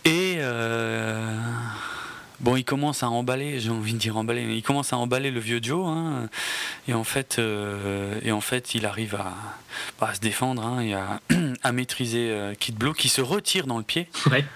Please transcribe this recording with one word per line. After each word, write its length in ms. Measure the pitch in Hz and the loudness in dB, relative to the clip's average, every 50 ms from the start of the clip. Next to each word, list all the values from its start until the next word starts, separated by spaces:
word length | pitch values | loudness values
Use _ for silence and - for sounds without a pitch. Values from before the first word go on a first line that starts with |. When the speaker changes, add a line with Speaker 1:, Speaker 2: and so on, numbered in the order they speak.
| - | 6
Speaker 1:
Et, 320 | 160 160 175 185 190 180 165 | 6 4 6 4 2 2 0
euh... 960 | 143 127 117 117 117 113 113 117 113 113 113 113 113 110 110 110 113 110 110 110 113 117 117 117 117 117 110 110 - - - - - - - - - - - - | 0 0 0 0 0 2 2 0 0 0 0 0 0 -2 -2 -2 -2 -2 -2 -2 -2 -2 -2 -4 -4 -6 -6 -8 -8 -8 -8 -8 -10 -12 -12 -14 -16 -18 -12 0
Bon, 140 | - 120 127 | 2 4 4
il 100 | 131 123 | 4 2
commence 380 | - 131 139 143 151 139 - | 2 0 2 2 0 0 0
à 60 | 131 120 | 0 0
emballer, 500 | 117 120 123 127 127 135 139 147 143 127 | 0 0 0 0 0 0 -2 -4 -4 -2
j'ai 120 | 110 113 | -2 0
envie 240 | 113 110 107 107 117 | 0 0 0 -2 -2
de 40 | 113 | 0
dire 180 | 104 113 107 | 0 0 0
emballer, 280 | 110 110 113 120 120 120 | 0 0 0 0 0 0
mais 120 | 113 113 | -2 -2
il 60 | 113 | 0
commence 300 | - - 139 143 135 - | 0 2 2 2 2 0
à 40 | 131 123 | 0 0
emballer 340 | 120 123 123 131 139 139 | 2 2 2 2 0 0
le 80 | 127 120 | -2 -2
vieux 180 | 110 107 120 117 | -2 0 -2 0
Joe, 240 | 113 113 147 175 190 165 | 0 0 0 0 0 0
hein, 400 | 156 160 165 160 147 127 117 110 - - - - - - - - - - - | 0 0 0 -2 -2 -2 -4 -6 -6 -6 -4 -4 -4 -4 -4 -6 -8 -6 -2
et 80 | - 120 | 0 0
en 80 | 113 113 | 0 0
fait, 360 | - - 139 131 - - - | 0 -2 -2 -2 0 0 2
euh, 760 | 113 110 107 104 104 104 101 101 101 101 98 98 98 101 104 110 | 2 2 0 0 -2 -2 -4 -2 -2 -2 0 0 -2 -2 -2 -2
et 80 | 110 113 | 0 0
en 100 | 110 107 | 0 0
fait, 340 | - - 127 127 120 - - | 0 0 -2 -2 -2 -2 -2
il 100 | 117 104 | 0 0
arrive 300 | 104 101 110 113 104 101 | 0 -2 -2 -4 -2 -2
à, 180 | 101 98 92 92 98 107 107 - - - - - - - - - - | -4 -4 -4 -6 -8 -10 -10 -12 -14 -14 -12 -10 -8 -8 -8 -2 0
bah, 80 | 110 104 | 0 0
à 40 | - | 0
se 60 | 101 | 0
défendre, 440 | 104 110 - - 123 131 131 120 110 | 0 0 2 2 0 0 0 0 -2
hein, 160 | 117 123 127 | 0 0 0
et 140 | 117 110 101 | 0 0 0
à, 260 | 98 95 98 104 107 - - | -2 -2 -4 -6 -6 2 2
<clears throat> 340 | - 180 170 139 123 - - | 4 4 4 0 -2 0 0
à 80 | 127 | 2
maîtriser, 580 | 120 123 127 - - - 127 117 113 120 117 113 | 2 2 0 -2 -2 -2 0 0 2 2 2 2
euh, 240 | 110 104 101 101 104 | 0 0 -2 -4 -2
Kid 220 | - - - 113 | -2 -4 -4 0
Blue, 180 | 107 123 143 160 | 0 0 2 2
qui 140 | - 165 - | 2 2 2
se 100 | - - | 4 2
retire 460 | 131 123 180 208 202 - - 190 156 | 2 2 0 0 0 2 0 2 0
dans 100 | 131 120 113 | 0 -2 -2
le 60 | 110 | -2
pied, 240 | - - 165 170 - - - - 151 | 0 -2 -2 -2 -2 -6 2 4 6
Speaker 2:
Ouais. 140 | 127 135 143 143 - | 6 6 2 0 -8